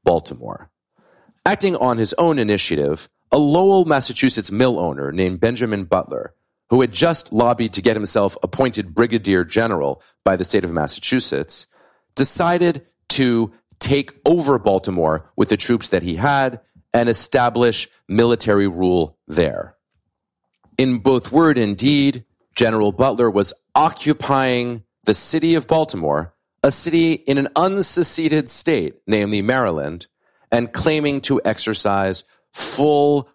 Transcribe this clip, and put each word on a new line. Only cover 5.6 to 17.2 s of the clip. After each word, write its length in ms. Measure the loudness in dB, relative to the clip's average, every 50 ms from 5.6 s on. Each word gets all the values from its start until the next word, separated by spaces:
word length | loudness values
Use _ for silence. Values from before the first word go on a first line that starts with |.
| -4 -4 -4 -4 -4
Butler, 480 | -2 -2 -2 -2 -4 -8 -10 -10 -12 _ _ _ _ _ _ _ 0
who 120 | 2 2
had 100 | 2 2
just 420 | 0 0 0 0 0 -2 -6 -4 0
lobbied 400 | 2 2 2 2 0 -2 -4 -4
to 80 | -2
get 140 | 0 0 0
himself 420 | 0 -2 -2 0 0 0 0 -2 -4 -8
appointed 500 | -4 -2 -2 -2 0 -2 -4 -8 -2 0
brigadier 500 | 0 0 2 0 -2 0 2 0 0 0
general 600 | 0 0 -2 0 0 -2 -2 -2 -4 -6 -8 _ _ _ _ -2
by 120 | 0 0
the 100 | 0 0
state 180 | -2 -2 -2 -2
of 80 | -2
Massachusetts, 960 | -2 -4 -4 -4 -6 -6 -6 -4 -2 -2 -2 -4 -6 -6 -6 -6 -10 -12 -12 -14 _ _ _ _ _ _ _ _ -4
decided 680 | -4 -4 -2 -2 -2 0 0 0 2 0 0 -2 -4 -8 _ _ _ _ -6
to 420 | -2 0 0 2 2 0 -2 -4 -6 _ _ _ _ -8
take 340 | -4 0 0 0 -2 -4 -8 _ 2
over 360 | 2 2 2 2 2 0 2
Baltimore 720 | 2 2 0 0 0 -2 -2 0 0 0 0 -2 -6 _ _
with 140 | -2 0 0
the 80 | 0
troops 320 | -2 0 0 -2 -2 -2 -2
that 140 | -2 -2 -2
he 120 | -4 -4
had 460 | -2 -2 0 0 0 0 -2 -4 -8 _ _ _ _ _ _ 0
and 160 | 0 2 2
establish 800 | 0 -2